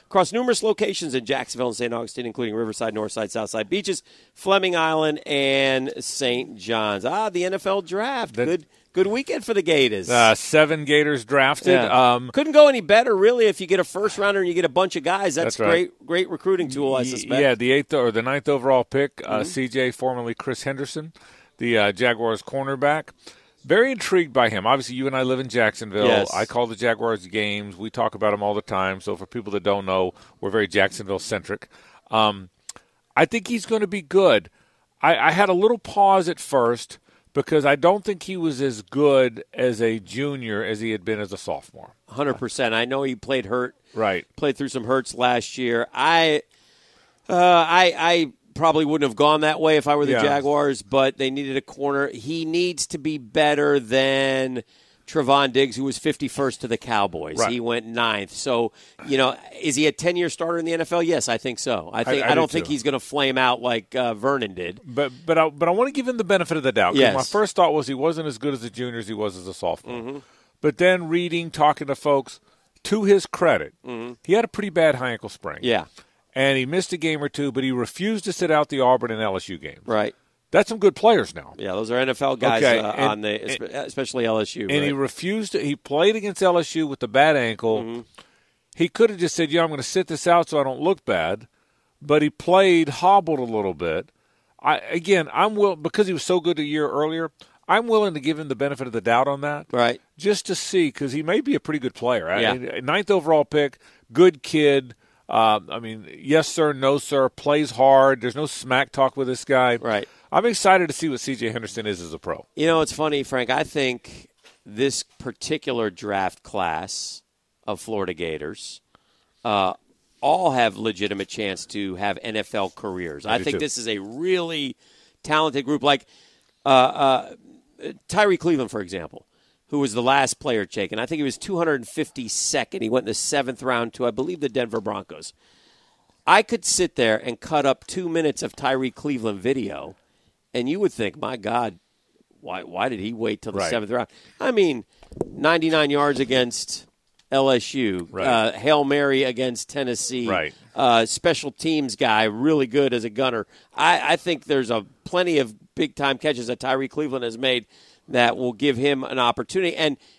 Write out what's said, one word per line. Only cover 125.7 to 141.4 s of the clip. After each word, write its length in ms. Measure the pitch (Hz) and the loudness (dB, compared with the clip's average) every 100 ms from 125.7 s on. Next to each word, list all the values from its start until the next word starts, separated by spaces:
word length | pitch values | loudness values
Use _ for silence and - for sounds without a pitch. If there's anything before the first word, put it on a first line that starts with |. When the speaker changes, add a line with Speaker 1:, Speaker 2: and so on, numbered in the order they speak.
| 147 | 0
Speaker 1:
Like, 220 | 143 139 _ _ _ _ _ _ 139 | 2 2 _ _ _ _ _ _ 4
uh, 40 | |
uh, 640 | 131 127 - 139 127 - - - - _ - - - - | 6 6 4 2 2 -2 -16 -20 -20 _ -16 -16 -14 -4
Tyree 300 | 190 208 180 | 2 2 2
Cleveland, 340 | 170 151 113 | 2 0 0
for 80 | 107 | -6
example, 460 | 87 92 78 - _ _ _ _ - | -8 -8 -10 -16 _ _ _ _ -6
who 120 | 147 | -2
was 140 | 135 | 0
the 80 | 110 | 0
last 320 | 123 139 131 - | 2 2 2 -2
player 240 | 147 113 98 | -2 -2 -2
taken. 320 | 107 95 107 | -4 -6 -4
I 80 | 127 | -4
think 120 | 156 | -4
he 40 | |
was 140 | 139 - | -4 -4
two 200 | - 175 | -6 -2
hundred 280 | 165 139 113 | 0 -2 -4
fifty-second. 920 | - 139 - 113 - - 139 117 190 | -6 -6 -6 -8 -4 -2 -2 -2 -4
He 80 | 113 | -2
went 140 | 127 | -2
in 40 | 107 | -2
the 60 | - | -4
seventh 460 | - 143 131 120 | -2 -2 -2 -4
round 320 | 127 120 117 - | -2 -2 -2 -2
to, 100 | 120 | -4
I 60 | |
believe, 280 | 110 156 170 | -2 -4 -4
the 80 | 139 | -4
Denver 320 | 123 120 117 | -2 -4 -4
Broncos. 540 | 104 101 - 78 - - _ _ _ _ _ _ _ _ - | -6 -8 -10 -16 -18 -20 _ _ _ _ _ _ _ _ 4
I 160 | 196 | 4
could 220 | - 233 | 4 -4
sit 320 | - - 175 - | -2 0 0 2
there 220 | 117 110 | 2 2
and 200 | 123 113 | -2 -10
cut 240 | - 151 139 | -2 0 2
up 200 | 131 - | 0 -4
two 220 | 190 175 | -8 -4
minutes 340 | 165 151 - | 0 -2 -2
of 120 | 147 - | -8 -6
Tyree 360 | 135 131 131 | -2 -2 -2
Cleveland 480 | - 147 131 110 98 | -6 -6 -4 -4 -4
video, 560 | 113 135 98 69 71 - _ _ _ _ _ | -2 -2 -4 -8 -14 -18 _ _ _ _ _
and 160 | 120 123 | -6 -4
you 100 | 190 | -2
would 120 | 190 | -2
think, 240 | - 101 151 | -2 -6 -4
"My 200 | 104 | -8
God, 420 | 123 | -6